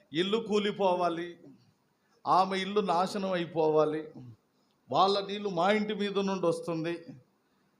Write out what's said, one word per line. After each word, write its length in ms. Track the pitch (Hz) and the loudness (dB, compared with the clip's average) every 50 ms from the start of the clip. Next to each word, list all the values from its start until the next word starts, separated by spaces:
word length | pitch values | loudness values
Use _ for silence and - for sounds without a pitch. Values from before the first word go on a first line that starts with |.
| _ _ 135 | _ _ -2
ఇల్లు 240 | 156 185 196 208 | -2 0 0 0
కూలిపోవాలి, 1000 | 226 220 190 208 208 196 208 190 180 196 185 180 180 180 175 170 165 175 175 170 - - - - - _ _ _ _ _ _ _ _ _ _ _ _ - | -2 0 0 0 2 2 0 0 2 2 2 2 2 0 0 -2 -4 -8 -10 -14 -18 -20 -20 -20 -20 _ _ _ _ _ _ _ _ _ _ _ _ 0
ఆమె 320 | 131 156 175 190 190 190 190 | 2 4 4 4 2 0 -2
ఇల్లు 220 | 190 190 202 208 | -4 -2 0 0
నాశనం 500 | 202 190 170 170 190 190 - 208 190 190 | 0 2 2 0 0 0 -2 -4 -4 -2
అయిపోవాలి, 800 | 190 175 170 160 - 165 156 156 151 156 151 151 151 156 156 - - 135 127 120 113 - _ _ _ _ _ _ _ _ _ - | -2 -2 -4 -2 0 0 2 4 4 4 4 4 0 -4 -6 -10 -14 -18 -18 -18 -20 -20 _ _ _ _ _ _ _ _ _ 0
వాళ్ళ 340 | 127 151 185 196 202 202 196 | 2 4 4 4 2 0 -2
నీళ్ళు 220 | 185 202 208 202 202 | -4 -6 -6 -6 -4
మా 220 | 185 165 175 196 | -2 0 2 2
ఇంటి 220 | 214 214 208 214 214 | 2 2 0 -2 -2
మీద 260 | 190 202 202 196 196 | -2 -2 -2 -2 -2
నుండి 280 | 202 190 196 190 175 | -2 -2 -2 0 0
వస్తుంది, 580 | 170 165 165 - - 170 160 156 170 170 165 - - 139 - - _ _ _ _ _ _ _ _ _ _ | 0 0 0 -4 -6 -4 -4 -4 -6 -6 -8 -10 -16 -20 -20 -20 _ _ _ _ _ _ _ _ _ _